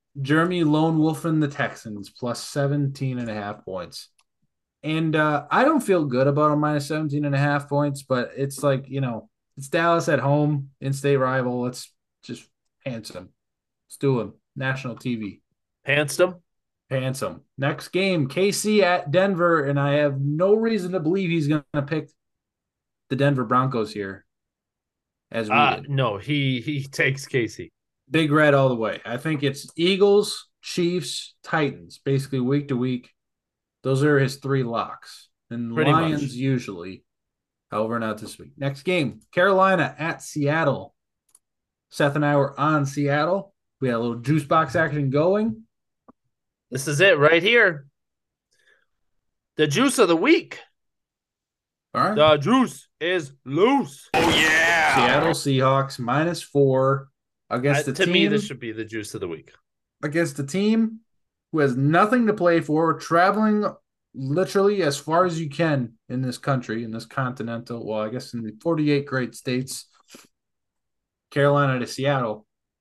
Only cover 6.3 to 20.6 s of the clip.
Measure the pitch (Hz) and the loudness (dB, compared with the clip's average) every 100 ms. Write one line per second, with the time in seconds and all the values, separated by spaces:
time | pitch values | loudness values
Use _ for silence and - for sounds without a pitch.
6.3 | 143 151 151 151 147 139 156 156 147 147 | 4 2 2 0 -2 -2 -4 -2 -2 0
7.3 | 139 143 143 143 143 147 139 - 127 117 | 0 2 0 -2 -2 -2 -4 -2 -2 -2
8.3 | 123 139 139 143 131 135 135 127 113 - | -4 -6 -2 0 0 -2 -6 -4 -6 -12
9.3 | _ _ - 139 165 170 170 170 139 135 | _ _ -20 -4 0 2 2 2 0 2
10.3 | 147 147 143 139 _ 135 135 143 139 131 | 2 2 -2 -6 _ -6 -2 2 2 2
11.3 | 131 123 123 123 123 - _ _ _ - | 0 -2 -4 -6 -8 -18 _ _ _ -14
12.3 | 120 - _ _ _ 135 113 104 90 92 | -14 -16 _ _ _ -12 -12 -12 -16 -18
13.3 | _ _ _ _ _ _ - 139 123 104 | _ _ _ _ _ _ -4 0 0 -4
14.3 | - _ 139 131 135 123 113 127 117 104 | -12 _ -8 -6 -6 -8 -8 -6 -6 -8
15.3 | - _ _ _ _ - 143 147 - 180 | -12 _ _ _ _ -2 0 0 2 0
16.3 | 175 _ _ _ _ _ 131 131 135 98 | 0 _ _ _ _ _ -4 -4 -4 -6
17.3 | 82 _ - 139 143 - 180 196 175 135 | -8 _ -4 -4 -4 -6 -2 0 0 -2
18.3 | 175 196 - 208 214 180 180 143 170 196 | 0 0 0 2 4 4 2 2 2 2
19.3 | 170 175 160 139 143 143 147 147 135 143 | 2 2 2 2 0 2 2 2 0 -2
20.3 | 151 190 214 | 0 2 4